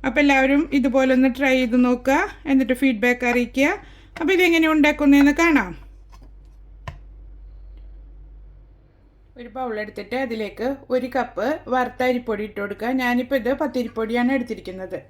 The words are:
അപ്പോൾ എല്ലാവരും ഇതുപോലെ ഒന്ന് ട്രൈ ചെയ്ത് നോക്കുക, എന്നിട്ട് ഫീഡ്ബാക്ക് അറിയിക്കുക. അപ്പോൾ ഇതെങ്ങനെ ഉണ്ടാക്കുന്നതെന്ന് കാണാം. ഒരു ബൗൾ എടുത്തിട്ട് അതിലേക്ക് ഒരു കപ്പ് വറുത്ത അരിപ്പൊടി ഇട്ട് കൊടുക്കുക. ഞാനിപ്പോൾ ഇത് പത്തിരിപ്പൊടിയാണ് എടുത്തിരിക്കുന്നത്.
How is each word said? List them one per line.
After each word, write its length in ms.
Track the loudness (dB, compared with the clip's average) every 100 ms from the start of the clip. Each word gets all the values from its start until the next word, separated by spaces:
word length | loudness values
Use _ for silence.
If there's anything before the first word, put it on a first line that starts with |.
| -2
അപ്പോൾ 120 | 0
എല്ലാവരും 400 | 2 4 4 2 2 0
ഇതുപോലെ 340 | 2 2 2 4
ഒന്ന് 120 | 2 2
ട്രൈ 160 | 0 2
ചെയ്ത് 180 | 2 2
നോക്കുക, 320 | 2 0 0 0 -2 -8 0
എന്നിട്ട് 240 | 0 2 0
ഫീഡ്ബാക്ക് 460 | 0 2 0 0 0
അറിയിക്കുക. 380 | 0 -2 0 0 0 -10 -20 -20 -6
അപ്പോൾ 120 | 0 2
ഇതെങ്ങനെ 320 | 4 4 2
ഉണ്ടാക്കുന്നതെന്ന് 600 | 4 2 4 4 6 6 4
കാണാം. 320 | 4 4 0 -4 -14 -20 -20 -20 -20 -20 -20 -20 -20 -16 -16 -16 -20 -20 -20 -20 -20 -20 -20 -20 -20 -20 -20 -20 -20 -20 -20 -20 -20 _ _ _ _ _ _ -20
ഒരു 80 | -16 -10
ബൗൾ 160 | -6 -6
എടുത്തിട്ട് 340 | -8 -12 -8 -6 -4
അതിലേക്ക് 420 | -6 -8 -6 -6 -6 -4 -4
ഒരു 120 | -2 -4
കപ്പ് 320 | -4 -4 -4 -4 -2
വറുത്ത 300 | -2 -2 -2 -2
അരിപ്പൊടി 340 | -2 -4 -6 -6
ഇട്ട് 120 | -8
കൊടുക്കുക. 300 | -10 -6 -4 -2
ഞാനിപ്പോൾ 360 | 0 -2 0 -2
ഇത് 100 | -2 -2
പത്തിരിപ്പൊടിയാണ് 720 | -4 -4 -6 -6 -4 -2 0 -2
എടുത്തിരിക്കുന്നത്. 640 | -4 -10 -12 -12 -12 -12 -14